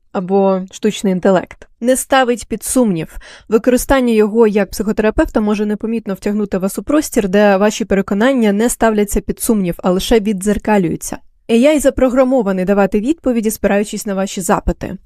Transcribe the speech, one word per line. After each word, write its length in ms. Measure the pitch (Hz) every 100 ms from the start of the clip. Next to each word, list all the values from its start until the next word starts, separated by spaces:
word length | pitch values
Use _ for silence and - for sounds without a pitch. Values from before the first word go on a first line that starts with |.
| _
або 500 | 202 180 196 196 190 185
штучний 420 | - 214 - 196
інтелект 540 | 185 196 185 - - - _
не 140 | 240 254
ставить 520 | - 269 240 240 -
під 160 | 220
сумнів. 540 | - 262 233 165 156 - - - -
Використання 640 | 220 - 240 - 277 247
його 340 | 220 208 226 220
як 220 | 202 190
психотерапевта 720 | - 208 214 214 - 311 240
може 240 | 208 208 208
непомітно 480 | 208 220 226 220
втягнути 440 | 190 202 208 208 190
вас 220 | 190 -
у 40 |
простір, 460 | - 302 - - 202
де 280 | 196 208 190
ваші 280 | 214 208 220
переконання 640 | 196 196 202 240 269 220
не 180 | 202 233
ставляться 520 | - 226 214 202 214
під 180 | - -
сумнів, 360 | - 220 180 165
а 140 | 190
лише 280 | 185 - 233
віддзеркалюються. 960 | 208 190 196 202 - 208 165 170 - - - _ -
A 180 | 233 277
I 120 | 311
запрограмований 840 | 269 262 262 247 254 262 202 185 185
давати 340 | 202 190 214
відповіді, 520 | 226 330 254 233 214
спираючись 540 | 214 202 202 208 208 208
на 80 |
ваші 280 | 190 196 -
запити. 560 | 180 196 - - - 180